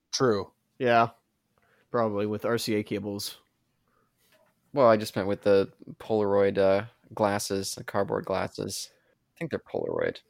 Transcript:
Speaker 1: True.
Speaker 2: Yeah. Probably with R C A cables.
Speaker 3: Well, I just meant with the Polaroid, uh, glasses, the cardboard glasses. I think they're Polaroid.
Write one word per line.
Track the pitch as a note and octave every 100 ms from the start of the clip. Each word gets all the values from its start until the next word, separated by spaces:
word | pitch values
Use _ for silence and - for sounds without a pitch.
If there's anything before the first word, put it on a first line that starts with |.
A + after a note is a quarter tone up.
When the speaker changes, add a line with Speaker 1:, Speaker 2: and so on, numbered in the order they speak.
| _
Speaker 1:
True. | - B2+ G2+ - _ _ -
Speaker 2:
Yeah. | B2 A#2 A#2 - _ _ _ _ _ _ _
Probably | A#2+ A2 G2+ G#2+
with | G#2 A2
R | A#2
C | - G#2
A |
cables. | G#2 G2+ G2+ G2+ - - _ _ _ _ _ _ _ _ _ _ _ _ _
Speaker 3:
Well, | C#3+ A#2
I | A2
just | G#2+ A2
meant | G2
with | G2+
the | G2+ G2 F#2+ - - -
Polaroid, | - A2 G2+ G2+ G2+ G2
uh, | F#2+ G2 A#2 _ _
glasses, | A2+ G#2 G2+ - G2 F#2+ -
the |
cardboard | - G2+ G2+ G#2+ -
glasses. | F#2 F#2 - G2+ - - _ _ _ _ -
I |
think | E3
they're | G#2
Polaroid. | - - G1+ G1+ G1+ -